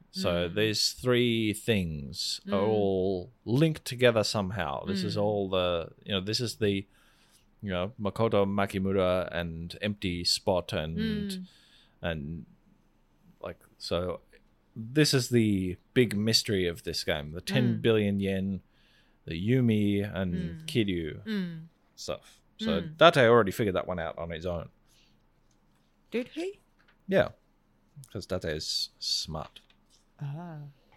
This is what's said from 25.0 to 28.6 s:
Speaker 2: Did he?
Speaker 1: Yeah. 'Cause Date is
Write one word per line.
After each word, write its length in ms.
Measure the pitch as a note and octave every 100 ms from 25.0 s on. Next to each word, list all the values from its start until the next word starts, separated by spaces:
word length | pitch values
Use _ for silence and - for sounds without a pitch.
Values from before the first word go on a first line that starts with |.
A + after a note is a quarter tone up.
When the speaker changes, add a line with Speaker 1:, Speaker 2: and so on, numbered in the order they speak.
| _ _ _ _ _ _ _ _ _ _ _
Speaker 2:
Did 180 | A3+ B3+
he? 300 | D4+ F#4 G4+ _ _ _ _ -
Speaker 1:
Yeah. 220 | F#3+ - - _ _ _ _ _ - C3+
'Cause 120 | G2+ -
Date 180 | F#2 E2
is 440 | D#2